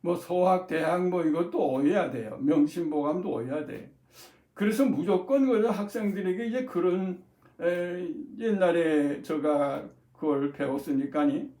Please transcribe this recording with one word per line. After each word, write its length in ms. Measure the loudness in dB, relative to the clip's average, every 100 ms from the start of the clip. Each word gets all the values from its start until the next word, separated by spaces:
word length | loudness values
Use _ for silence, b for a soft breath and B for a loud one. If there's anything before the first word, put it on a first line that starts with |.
뭐 140 | -2 -4
소학, 520 | -2 2 4 2 0
대학 400 | -2 0 0 0
뭐 160 | 0
이것도 340 | 0 0 0 0
오해야 540 | 0 2 2 2 0
돼요. 260 | -4 -8 -4
명심보감도 880 | 2 4 4 2 -2 -2 0 -2 -2
오해야 340 | -4 -4 -6 -6
돼. 240 | -12 -14 _ B B B B B
그래서 320 | -2 0 4 2
무조건 640 | 2 2 0 2 2 4
그 180 | 4 2
학생들에게 800 | 0 -4 -4 -4 -2 -2 -2 -2
이제 180 | -4 -2
그런, 580 | 0 0 0 -2 -6 -12 b b b
에, 480 | -2 -2 -4 -6 -8 -8 -10 -6
옛날에 840 | -2 2 4 4 4 2 2 -2
제가 680 | -4 -2 2 2 0 -2 -8 -18 _
그걸 380 | _ 0 0 0
배웠으니까니 1000 | -2 -4 -4 -2 -2 0 2 2 0 -4 -12